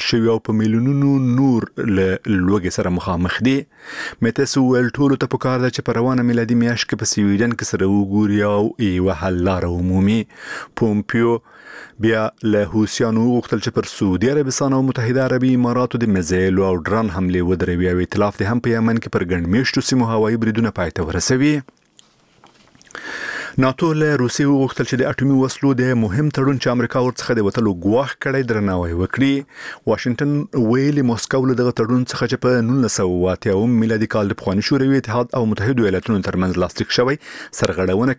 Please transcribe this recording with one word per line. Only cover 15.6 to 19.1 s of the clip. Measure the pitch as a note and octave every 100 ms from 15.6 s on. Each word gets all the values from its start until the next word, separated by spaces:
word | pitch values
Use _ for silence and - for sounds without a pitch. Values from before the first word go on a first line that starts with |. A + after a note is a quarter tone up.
| B2 A#2+ B2 A#2+
د | A2+ F#2+
میزایلو | E2 F2+ F#2+ F#2+ F#2+
او | F#2
ډرون | D#2 G#2 A2+ F2
حملې | F#2 F2+ F2
ودروي | F#2 F2 F2 F2+
او | F2+
ائتلاف | F2 G2+ G#2 -
دې | G2+
هم | A#2+ A#2+
په | A2+
یمن | A2+ A2+
کې | -